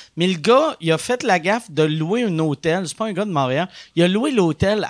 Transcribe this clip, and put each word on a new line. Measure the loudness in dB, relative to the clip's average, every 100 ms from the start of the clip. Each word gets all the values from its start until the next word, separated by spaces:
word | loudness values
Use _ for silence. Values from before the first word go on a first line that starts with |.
| -12 -2
Mais | 0
le | 0
gars, | 2 4 2 -2
il | -2
a | -2
fait | -2 -4
la | 0 0
gaffe | 0 -2 -2
de | 0
louer | 0 0 -2 -2
un | -2 0
hôtel. | -2 -2 -2 -2 -4
C'est | -6
pas | -6
un |
gars | -4
de | -2
Montréal. | 0 0 0 -4 -8 -6
Il | 0
a | 2
loué | 2 0
l'hôtel | 2 2 2 0 0 -2